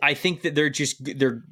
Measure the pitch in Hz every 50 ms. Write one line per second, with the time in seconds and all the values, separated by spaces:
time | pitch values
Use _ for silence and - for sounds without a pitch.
0 | - 143 147 - - 185 175 - - 170 147 147 151 147 139 - 147 135 - -
1 | 131 143 135 135 135 131 117 117 - -